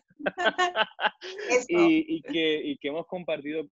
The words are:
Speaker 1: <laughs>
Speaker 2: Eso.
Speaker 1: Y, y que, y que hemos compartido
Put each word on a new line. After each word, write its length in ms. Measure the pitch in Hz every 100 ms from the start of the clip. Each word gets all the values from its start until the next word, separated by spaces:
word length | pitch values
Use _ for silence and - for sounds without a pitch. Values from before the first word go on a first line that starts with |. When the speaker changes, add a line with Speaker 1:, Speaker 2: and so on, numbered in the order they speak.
| _ -
Speaker 1:
<laughs> 680 | 294 - 349 - 359 349 320 - - - - 381 -
Speaker 2:
Eso. 160 | - -
Speaker 1:
Y, 360 | 175 170 160 156
y 140 | 165
que, 400 | - 165 160 151
y 140 | 147 135
que 100 | 139
hemos 160 | 156 170
compartido 600 | 185 165 156 139 156 147